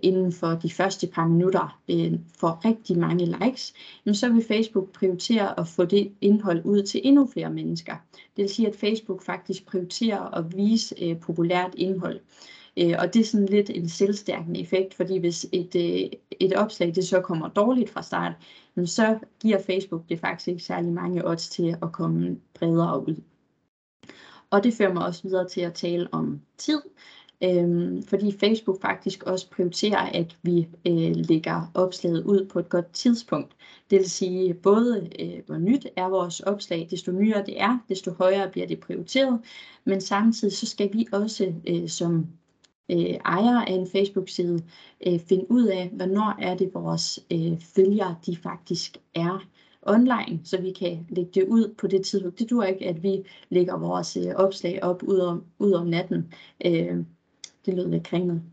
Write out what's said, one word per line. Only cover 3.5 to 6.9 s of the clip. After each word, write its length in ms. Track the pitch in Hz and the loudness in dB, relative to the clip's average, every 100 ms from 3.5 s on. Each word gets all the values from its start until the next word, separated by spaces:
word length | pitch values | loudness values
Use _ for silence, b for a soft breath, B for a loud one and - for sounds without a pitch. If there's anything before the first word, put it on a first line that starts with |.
| 262 - B B B - | -2 -10 B B B -2
jamen, 80 | |
så 140 | 208 247 | 0 4
vil 160 | 226 | 4
Facebook 480 | 226 220 220 196 190 | 4 2 2 0 -2
prioritere 680 | - 190 180 - 226 196 - | 0 0 0 2 2 2 -2
at 80 | 170 | -4
få 160 | - | 0
det 280 | 175 202 202 - | 4 4 2 2
indhold 440 | 202 208 202 170 | 4 4 4 0
ud 180 | 165 202 | 2 2
til 180 | 202 | 2